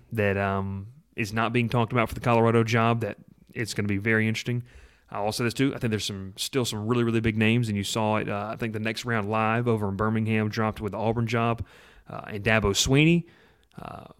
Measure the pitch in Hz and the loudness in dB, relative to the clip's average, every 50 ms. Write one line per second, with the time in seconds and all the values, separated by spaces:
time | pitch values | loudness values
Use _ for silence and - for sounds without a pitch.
0 | - - 117 110 101 101 98 98 98 98 98 98 98 98 98 98 98 113 131 151 | -10 -8 -2 0 0 2 2 2 0 0 0 -2 -2 -4 -6 -8 -10 -14 -18 -20
1 | _ _ - - 113 98 110 113 113 110 117 123 117 110 - 120 117 - 123 123 | _ _ -8 -6 -6 -4 -2 -2 -2 0 0 0 0 2 2 0 0 2 0 -2
2 | 110 - - 117 - 123 117 117 113 113 113 117 113 110 120 117 113 117 117 117 | -2 -2 -4 -4 0 2 4 4 6 6 4 4 2 2 2 2 4 4 2 0
3 | 113 101 - - - - - _ - _ - 123 113 101 - - 104 104 101 98 | -2 -6 -8 -10 -16 -20 -20 _ -20 _ -8 -8 -8 -6 -4 -4 -2 0 -2 0
4 | 101 113 113 110 110 110 113 - - 123 120 120 120 - - - - - _ _ | 0 2 2 2 2 0 -2 -2 -4 -4 -4 -4 -6 -10 -20 -20 -20 -20 _ _
5 | _ - - 104 101 107 107 - 120 117 - - 135 139 - 120 131 113 107 101 | _ -12 -8 -4 -4 -4 -2 0 -2 -2 0 0 0 0 0 -2 -2 -2 -2 -2
6 | - - 104 95 95 95 98 - - - - 135 120 - 113 104 104 110 123 120 | -4 -6 -8 -8 -10 -12 -8 -8 -8 -2 -2 -2 -2 -2 -4 -4 -2 0 2 2
7 | 120 117 113 113 117 113 107 110 110 110 117 123 120 110 104 101 98 - - 117 | 2 2 0 0 0 0 2 2 2 4 4 2 2 0 -2 -2 -2 -2 -2 0
8 | 110 107 107 107 - 104 104 101 104 107 - 117 120 110 107 107 110 113 113 - | 0 0 0 0 -2 -2 -4 -6 -6 -8 -8 -6 -6 -6 -6 -4 -6 -6 -6 -6
9 | - 123 117 110 98 101 110 110 110 107 113 117 120 120 113 107 107 98 98 95 | -4 -2 -2 -2 -2 0 0 0 2 2 2 2 2 2 0 0 0 -2 -2 0
10 | 107 107 113 110 110 110 110 110 107 107 101 117 110 110 104 - 110 101 92 107 | 0 0 0 0 0 0 2 2 0 0 0 -2 -2 -2 -2 -2 -2 -2 0 0
11 | 104 113 110 120 117 110 120 117 113 117 117 - - - - - - - - - | 0 0 0 0 0 0 0 0 2 2 0 -2 -4 -12 -14 -20 -20 -20 -20 -20
12 | _ - - - - - 104 101 101 113 110 110 101 101 95 - - 127 131 143 | _ -14 -14 -12 -10 -10 -8 -2 2 2 4 4 4 2 2 2 2 4 6 6
13 | 151 165 170 170 - - - _ _ _ _ _ _ _ - - - - - - | 8 6 6 4 2 -4 -18 _ _ _ _ _ _ _ -20 -16 -16 -14 -14 -16
14 | - - - | -18 -20 -20